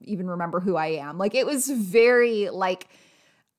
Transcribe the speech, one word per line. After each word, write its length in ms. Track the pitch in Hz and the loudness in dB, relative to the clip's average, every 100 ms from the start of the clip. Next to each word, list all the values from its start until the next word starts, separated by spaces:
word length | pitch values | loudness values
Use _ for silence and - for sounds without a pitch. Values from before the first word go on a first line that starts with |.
even 260 | - 196 185 | -8 -6 -6
remember 320 | 175 170 170 | -4 -4 -2
who 160 | 185 165 | 0 0
I 100 | 156 | 0
am." 300 | 156 143 165 | -4 -6 -4
Like, 180 | 202 247 | -2 0
it 120 | 262 | 0
was 200 | 285 254 | -2 -2
very, 840 | 254 190 226 240 247 240 214 202 | -2 0 4 6 6 4 2 -2
like, 360 | 185 185 185 - _ _ _ _ _ _ | -2 -2 -4 -8 _ _ _ _ _ _